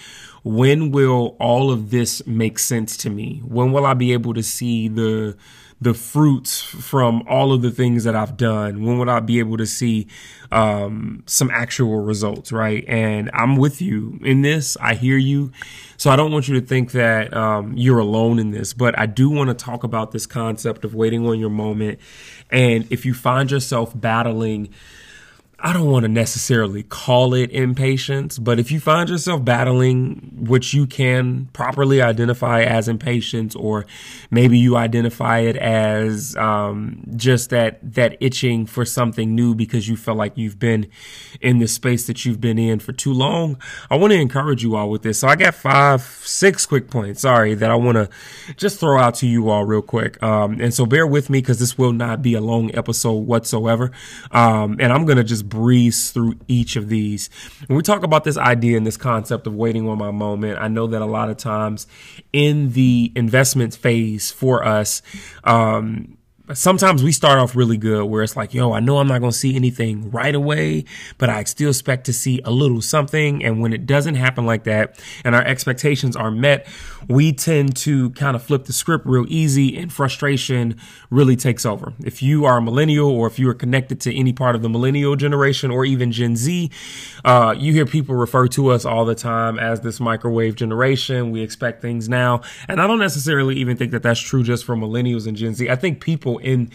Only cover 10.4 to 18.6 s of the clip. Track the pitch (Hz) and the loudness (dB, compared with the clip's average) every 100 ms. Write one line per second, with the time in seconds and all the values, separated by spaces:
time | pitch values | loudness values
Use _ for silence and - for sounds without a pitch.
10.4 | - 113 110 104 101 107 107 - - - | -2 0 2 0 -4 -6 -10 -12 -6 -2
11.4 | 131 120 117 - 117 107 104 104 104 104 | 0 -2 -4 -2 0 0 -2 -2 -4 -6
12.4 | - 110 110 107 - 117 110 107 107 110 | -8 -4 -2 -4 -4 -2 0 -2 -4 0
13.4 | 120 135 147 - 185 107 110 - 135 131 | 2 4 2 0 -4 -4 -6 -4 2 2
14.4 | 143 156 135 - - 110 127 135 135 139 | 2 0 -4 -4 -2 0 2 2 2 0
15.4 | 139 - - - - - 143 135 156 151 | -4 -10 -18 -18 -20 -2 2 4 2 0
16.4 | 131 131 127 131 123 127 117 110 107 - | 0 -2 0 -2 0 0 2 2 -2 -2
17.4 | 110 107 104 110 127 120 104 110 117 117 | -2 -2 -4 0 2 4 2 2 2 2
18.4 | 107 104 | 0 -4